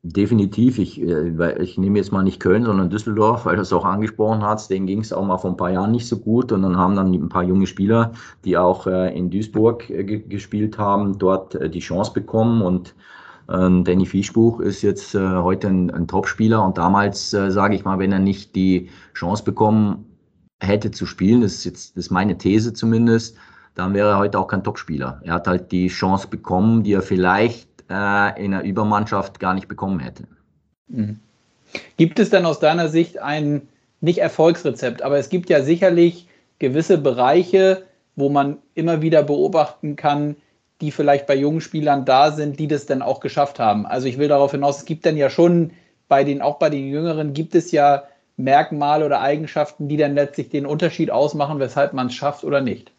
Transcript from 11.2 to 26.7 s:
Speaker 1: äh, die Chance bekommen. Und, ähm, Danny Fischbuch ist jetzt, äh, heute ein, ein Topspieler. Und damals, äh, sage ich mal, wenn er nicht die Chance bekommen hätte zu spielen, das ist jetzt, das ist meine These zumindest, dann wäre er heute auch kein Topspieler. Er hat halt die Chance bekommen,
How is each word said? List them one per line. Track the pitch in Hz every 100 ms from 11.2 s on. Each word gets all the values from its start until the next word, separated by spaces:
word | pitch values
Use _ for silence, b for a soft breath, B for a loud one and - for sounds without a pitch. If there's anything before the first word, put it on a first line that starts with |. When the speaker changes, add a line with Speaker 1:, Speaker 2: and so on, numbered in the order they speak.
| 95 95 -
Speaker 1:
äh, | - 82
die | 85
Chance | - 90 107
bekommen. | - 101 113 117 113
Und, | 92 90 90 _ B B B B -
ähm, | 92 92 90
Danny | 90 90 90
Fischbuch | 95 98 113 117 117
ist | 82 95
jetzt, | 101 98 -
äh, | 104
heute | 95 92 87 95 104
ein, | 92 90
ein | - 82
Topspieler. | 95 - - 110 110
Und | 98 87
damals, | 87 98 101 98 -
äh, | 104 98
sage | 98 101 98
ich | 98
mal, | 92
wenn | 95
er | 95
nicht | 98 98 - 95
die | 95 92 90 B B
Chance | - 85 107
bekommen | - 107 107 110 104 98 - _ _ _ _ _
hätte | 95 104 -
zu | - 90
spielen, | - 92 120
das | 104
ist | - 87
jetzt, | - - 92
das | 85
ist |
meine | 90 101 85
These | 90 107 117
zumindest, | 110 117 113 117 113 113 b b b b -
dann | 92
wäre | 98 104
er | 98
heute | 101 95
auch | -
kein | 98
Topspieler. | 104 - - 73 64 65
Er | - 85
hat | -
halt | 90 -
die | 92 90
Chance | - 92 95 -
bekommen, | 87 - 92 110